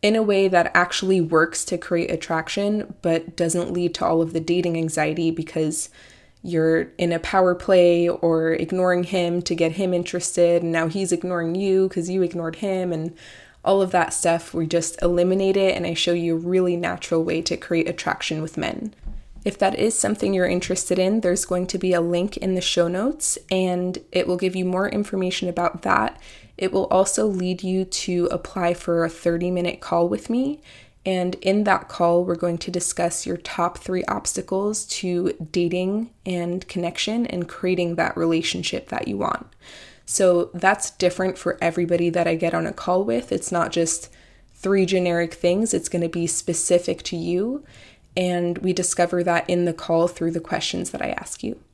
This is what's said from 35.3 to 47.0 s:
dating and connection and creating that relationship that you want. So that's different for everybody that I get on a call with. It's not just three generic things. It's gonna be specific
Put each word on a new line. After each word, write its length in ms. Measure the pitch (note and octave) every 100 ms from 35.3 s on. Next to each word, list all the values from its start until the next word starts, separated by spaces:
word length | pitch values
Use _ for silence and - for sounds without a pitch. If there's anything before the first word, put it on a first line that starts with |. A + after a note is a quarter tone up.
| - D#3
dating 600 | F#3 F3 F3 F#3 G#3 A#3 _ -
and 400 | F3+ F3 F3 -
connection 560 | - E3+ E3+ - A3+ A#3
and 240 | F3+ F3
creating 460 | - F3+ F#3 F3 E3+
that 200 | E3+ -
relationship 720 | E3 E3 E3 F3+ E3 - -
that 200 | - -
you 80 | G2
want. 300 | - - - _ - - - - -
So 420 | - F#3+ F3 E3+
that's 380 | F3 F#3+ G#3 -
different 460 | - F3+ F3+ F#3 F#3
for 200 | - -
everybody 480 | E3+ E3 E3+ F3 E3+
that 160 | E3+ E3+
I 80 | E3
get 180 | E3
on 120 | E3 E3
a 60 |
call 320 | - - F#3
with. 260 | G#3 A#3 B3
It's 220 | G3 -
not 220 | F3 E3
just 360 | E3+ E3 - - - - _ -
three 320 | - F#3+ G3 F#3
generic 480 | F#3 F3+ E3+ E3+
things. 400 | - F3 F3+ A3+
It's 160 | F#3 -
gonna 180 | F3 E3+
be 200 | E3+ E3+
specific 760 | - - E3 - F3 F3 F3+